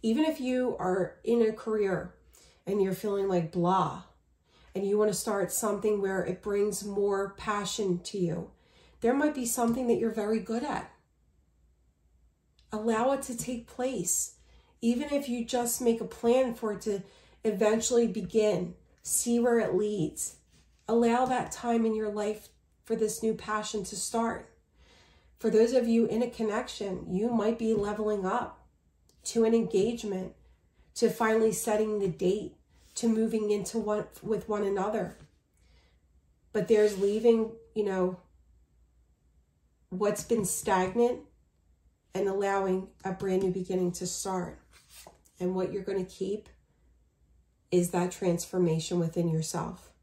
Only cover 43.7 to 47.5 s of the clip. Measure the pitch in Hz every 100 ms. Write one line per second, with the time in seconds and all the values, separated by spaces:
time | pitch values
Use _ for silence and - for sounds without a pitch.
43.7 | 185 175 175 180 - 196 185 175 - _
44.7 | - _ - - _ _ _ 180 185 185
45.7 | 202 190 196 185 - 190 214 - - _
46.7 | _ _ _ _ _ _ _ _